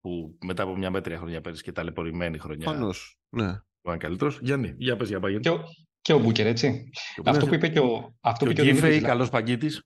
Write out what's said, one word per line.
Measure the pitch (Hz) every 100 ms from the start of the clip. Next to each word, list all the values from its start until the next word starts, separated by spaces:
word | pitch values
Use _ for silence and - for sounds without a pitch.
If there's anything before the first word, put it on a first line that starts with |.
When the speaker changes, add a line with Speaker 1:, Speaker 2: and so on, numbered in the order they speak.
Speaker 1:
που | 95 87 78 -
μετά | 90 92
από | 95 92
μια | 95
μέτρια | 95 87 82
χρονιά | 85 82
πέρυσι | 82 80
και | -
ταλαιπωρημένη | 87 82 82 82 82 87 78
χρονιά | 78 76
Speaker 2:
Προφανώς, | - 151 110 92 - _ _
ναι. | 120 101
Speaker 1:
που | 98 _ _ 87
είναι | 85
καλύτερος. | 78 87 147 131
Γιάννη, | 123 139 120 -
για | 127 113
πες | 113
για | 98
Bayern. | 95 104
Speaker 3:
Και | 156
ο, | 170 - - _ _
και | -
ο | 151
Μπούκερ, | 113 110 107
έτσι. | 113 143 - - - -
Speaker 1:
Και | -
ο | -
Speaker 3:
Αυτό | 147
Speaker 1:
Μπούκερ. | 143
Speaker 3:
που |
είπε | 160 165
και | 160
ο, | 127 113 - -
αυτό | 120 117 131
Speaker 1:
Και |
Speaker 3:
που | 117
Speaker 1:
ο |
Speaker 3:
είπε |
και |
ο |
Speaker 1:
Γκίφεϊ, | 143 143 156
Speaker 3:
Δημήτρης, | 151 -
Speaker 1:
καλός | 120 123
παγκίτης. | 123 113 123 147 156